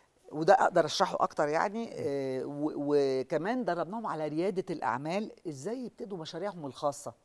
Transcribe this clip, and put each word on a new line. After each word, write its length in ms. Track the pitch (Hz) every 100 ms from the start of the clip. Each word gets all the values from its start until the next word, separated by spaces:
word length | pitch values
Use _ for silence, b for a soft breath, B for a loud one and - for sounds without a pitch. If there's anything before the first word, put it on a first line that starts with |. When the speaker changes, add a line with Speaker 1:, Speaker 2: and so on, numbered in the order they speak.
| b _ -
Speaker 1:
وده 220 | 151 165
أقدر 300 | - - 175
أشرحه 320 | 151 - 175 180
أكتر 280 | 185 - 151
يعني، 360 | 160 208 214 233
Speaker 2:
مم. 60 | -
Speaker 1:
آه، 480 | 160 139 135 131
و-، 280 | 135 143 151 -
وكمان 880 | 143 147 139 131 127 156 180 254
دربناهم 420 | 185 170 160 226 214
على 220 | 156 156
ريادة 360 | 151 185 185 180
الأعمال، 580 | 165 123 120 147 190 220 - 175
إزاي 360 | 139 156 254
يبتدوا 340 | 233 - 233 190
مشاريعهم 480 | 156 165 202 180 143
الخاصة. 480 | - 147 135 127 -